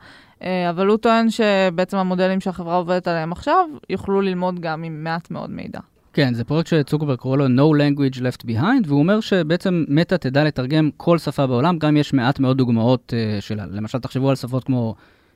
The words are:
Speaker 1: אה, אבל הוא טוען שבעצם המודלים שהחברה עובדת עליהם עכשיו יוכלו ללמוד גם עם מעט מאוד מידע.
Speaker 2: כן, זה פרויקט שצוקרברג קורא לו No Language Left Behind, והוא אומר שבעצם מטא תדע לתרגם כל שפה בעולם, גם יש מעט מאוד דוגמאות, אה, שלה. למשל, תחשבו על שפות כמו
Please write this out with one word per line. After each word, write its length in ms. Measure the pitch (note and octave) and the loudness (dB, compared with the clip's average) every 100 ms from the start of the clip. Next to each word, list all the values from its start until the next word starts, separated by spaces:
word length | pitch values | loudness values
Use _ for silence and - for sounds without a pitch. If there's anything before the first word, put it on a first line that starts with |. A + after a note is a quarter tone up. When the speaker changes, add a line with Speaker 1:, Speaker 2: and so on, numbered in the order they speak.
| - - _ _ | -16 -20 _ _
Speaker 1:
אה, 260 | F3+ F#3 F3 | -6 -2 -2
אבל 180 | E3+ F#3+ | 0 2
הוא 100 | A3 | 2
טוען 320 | A#3 A3+ A3+ | 2 2 2
שבעצם 680 | G#3+ G#3+ G3 F#3+ E3+ F#3 G3 | 2 2 2 2 0 -2 -2
המודלים 440 | F#3 F#3 F#3 F#3+ | -2 0 0 0
שהחברה 340 | F#3+ F3 E3+ F3+ | -4 -8 -4 -2
עובדת 320 | E3+ F3+ F3 | 0 -2 -2
עליהם 240 | E3+ D#3+ | -4 -4
עכשיו 340 | E3+ C#4+ F4 E4+ C#4+ - | -6 0 0 0 -6 -8
יוכלו 320 | F#3 - G3 | -8 -2 0
ללמוד 380 | G3 F3+ F#3 F3+ | 0 -2 -4 -4
גם 240 | E3 D#3 | -6 -6
עם 200 | E3 D#3 | -8 -8
מעט 280 | D#3+ E3+ - | -6 -6 -8
מאוד 180 | - - | -10 -10
מידע. 300 | - - - - _ _ - | -12 -12 -14 -18 _ _ 0
Speaker 2:
כן, 160 | C3 | 0
זה 100 | A#2+ | 0
פרויקט 240 | A#2 D3+ E3 | -2 -2 0
שצוקרברג 500 | E3 C#3 D3+ D3+ B2 | 0 0 -2 -2 -4
קורא 200 | B2+ C3+ | -2 0
לו 80 | C3+ | 4
No 340 | B2 D#3 D3 | 4 6 4
Language 380 | D3 C#3+ C#3 C3 | 2 2 0 0
Left 280 | B2+ - A#2 | -6 -6 -4
Behind, 400 | A2+ F3+ C4+ E3 | 0 2 2 2
והוא 120 | C#3+ | 2
אומר 200 | E3 G#3+ | 4 2
שבעצם 640 | - F#3+ D#3 F3 F#3+ F3 C#3 | 2 0 2 0 0 0 2
מטא 280 | C#3+ F3 F3+ | 0 2 0
תדע 280 | C3 C#3 | 0 0
לתרגם 460 | D3+ - B2+ D#3 D3+ - | 0 -2 0 0 0 0
כל 200 | E3+ E3+ | 0 2
שפה 300 | - - C3 | 0 -2 0
בעולם, 300 | A#2+ D#3+ E3 | 2 2 2
גם 200 | D3+ D3 | 2 2
יש 160 | C#3+ | 2
מעט 260 | C3+ A#2+ C#3+ | 2 0 2
מאוד 180 | C3 C3 | 0 2
דוגמאות, 560 | B2 A2+ A#2 B2+ - | 2 2 2 0 -2
אה, 280 | A#2 A2 G2+ | -4 -2 -4
שלה. 240 | - G#2+ F2 | -6 -8 -8
למשל, 280 | G2+ G#2+ B2 | -8 -6 -6
תחשבו 300 | - C3 C3+ | -6 -2 0
על 60 | C3 | 0
שפות 280 | A#2+ B2+ | -2 -4
כמו 320 | - B2+ A2+ G2 _ _ _ | -2 -2 -2 -6 _ _ _